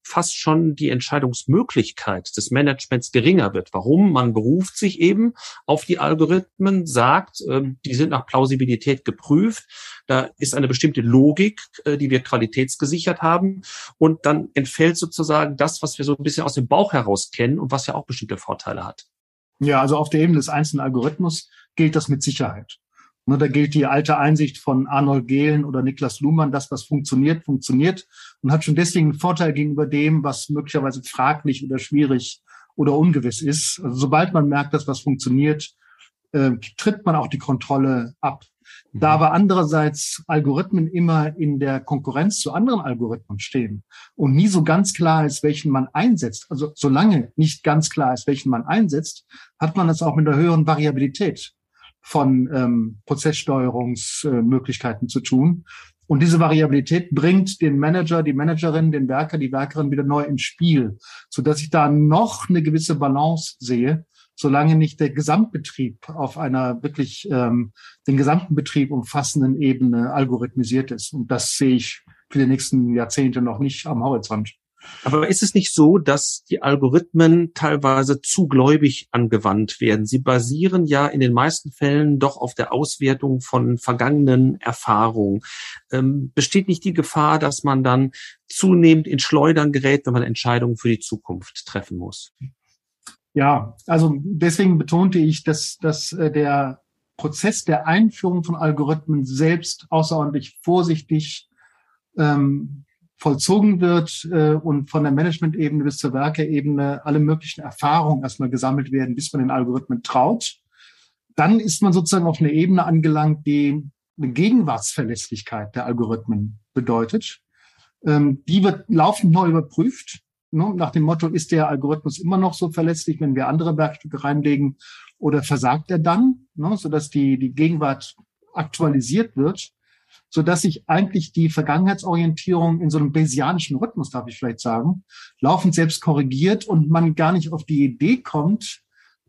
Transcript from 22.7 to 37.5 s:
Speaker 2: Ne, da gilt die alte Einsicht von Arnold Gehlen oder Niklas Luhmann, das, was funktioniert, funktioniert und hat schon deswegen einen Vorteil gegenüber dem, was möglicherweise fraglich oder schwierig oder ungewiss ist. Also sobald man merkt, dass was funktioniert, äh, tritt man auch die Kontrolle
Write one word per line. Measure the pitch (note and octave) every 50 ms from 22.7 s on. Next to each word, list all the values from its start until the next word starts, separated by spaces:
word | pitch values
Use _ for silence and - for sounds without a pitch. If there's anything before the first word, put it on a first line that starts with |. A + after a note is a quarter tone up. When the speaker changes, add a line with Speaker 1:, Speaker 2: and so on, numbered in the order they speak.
| - - _ _ _ _ _ _ _ _ _
Speaker 2:
Ne, | - C#3 C3+
da | D3+ C3+
gilt | B2+ C#3+ D3 C#3+ D3
die | D#3 C#3+
alte | C3 C3+ D3 D3+ D3+ D3+ D3
Einsicht | C#3+ D3 D#3 D3+ D3+ C#3 - -
von | - - C3+ B2+ C3+
Arnold | C3+ C#3 C#3 C#3+ C#3+ C#3 C3+ A#2+ A#2+
Gehlen | C3+ C#3 D3 D3+ D3+ D3 C#3+
oder | D3 C3 C3
Niklas | B2+ C3+ C3+ - C#3+ B2 - -
Luhmann, | C#3+ C#3+ D#3+ D#3+ D#3 C#3+
das, | B2+ C#3 C3+ -
was | C#3 - -
funktioniert, | - D#3 D3 D3 - C#3 B2+ C#3 D3+ E3 D#3+ -
funktioniert | - C#3 B2+ - - B2+ B2+ D3 F3+ F#3+ F#3 - _ _ - - - - _
und | - C3+
hat | D3 D#3 D#3
schon | - D3+
deswegen | D3+ F3 E3 - F3+ D#3+ D3+
einen | D3 D3
Vorteil | - F3+ F3+ D#3+ F3 D#3 C#3+
gegenüber | C#3+ D3+ D3+ C#3+ D3 D3+
dem, | C3 C#3+ C#3+ D3 D3+ D#3 D#3 C3+
was | D3 C3 - - -
möglicherweise | D3 D3 C#3+ D3 - D3+ C3+ C3+ C3 C3+ B2+
fraglich | - - - B2+ C#3 D3+ D3 - C#3+ C3 - C#3
oder | C3 C3 B2+
schwierig | - - C#3+ C#3+ D3+ C3 C3+ B2 A#2+ - - - _ _ - - - _ _
oder | - - C#3+ C#3 D3+
ungewiss | D#3 F3+ D#3+ C#3+ A#2 A#2+ A2 -
ist. | D#3+ C#3+ D3 D#3 - - - -
Also | F#3 C3+ A#2+
sobald | B2+ C#3 C3+ D3+ D#3 F3 F#3 -
man | E3 D3 C#3+
merkt, | C#3+ C#3+ C#3+ C#3+ -
dass | C#3+ - -
was | - -
funktioniert, | - D3 C3+ C3+ - B2+ B2 C3+ C#3+ D3+ D3+ D3 - - _ _ _ _ _ _ - _ _ _ _ _ -
äh, | D3 C3+ C3+ B2 A2 - - -
tritt | - - G#3+ G3+ G3+ -
man | F3 D#3+
auch | D3+ C3 -
die | - -
Kontrolle | - -